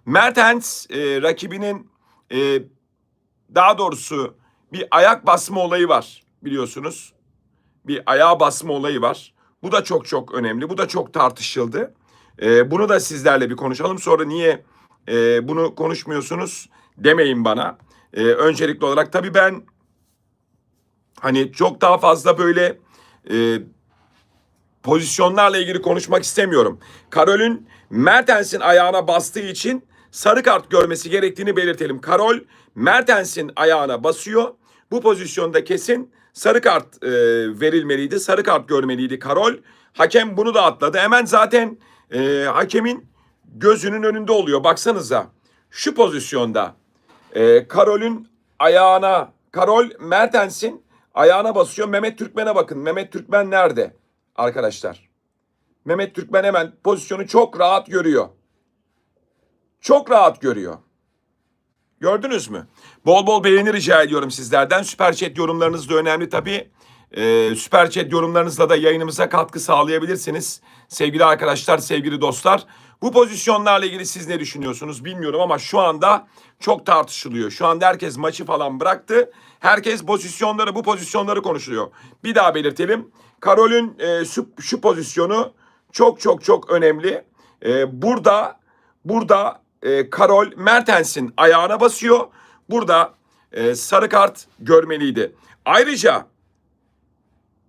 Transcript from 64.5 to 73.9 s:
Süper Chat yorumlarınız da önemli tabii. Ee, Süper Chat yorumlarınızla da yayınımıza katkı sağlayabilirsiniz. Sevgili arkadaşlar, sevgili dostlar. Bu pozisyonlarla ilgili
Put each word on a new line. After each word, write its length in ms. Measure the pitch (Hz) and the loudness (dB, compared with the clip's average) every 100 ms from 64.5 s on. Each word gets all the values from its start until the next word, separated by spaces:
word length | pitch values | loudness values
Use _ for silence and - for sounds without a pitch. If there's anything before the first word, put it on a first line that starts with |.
| 139 139 185 | 0 2 0
Süper 300 | 196 - 180 | -2 -2 0
Chat 240 | 165 175 139 | 0 -6 -6
yorumlarınız 520 | 160 165 165 165 139 | -4 0 -2 -2 -2
da 60 | 156 | 0
önemli 340 | 160 160 165 | 0 -2 -4
tabii. 420 | 165 196 196 - _ _ _ _ | -6 -4 -8 -10 _ _ _ _
Ee, 440 | - 113 113 113 110 | -4 2 2 2 -4
Süper 340 | - 180 170 | 0 2 2
Chat 220 | 180 147 | 0 -4
yorumlarınızla 580 | 165 165 170 170 143 160 | -2 0 -2 -2 0 2
da 60 | 156 | 2
yayınımıza 540 | 156 165 160 151 175 | 2 0 -4 -4 -2
katkı 300 | 165 165 165 | -2 -2 -6
sağlayabilirsiniz. 1040 | 175 147 151 160 165 190 156 160 - - _ _ - | 0 0 0 -2 -4 -6 -6 -8 -10 -14 _ _ -14
Sevgili 380 | - 151 156 160 | -6 -2 2 2
arkadaşlar, 520 | 156 156 143 - 160 | 2 -2 -4 -2 -2
sevgili 440 | 160 151 143 143 | -2 -6 -6 -4
dostlar. 440 | 143 123 185 196 - _ _ - | -6 -2 0 0 -2 _ _ -8
Bu 100 | 240 | 0
pozisyonlarla 760 | 247 233 208 226 208 208 196 | 2 2 0 -2 0 2 2
ilgili 200 | 190 | 0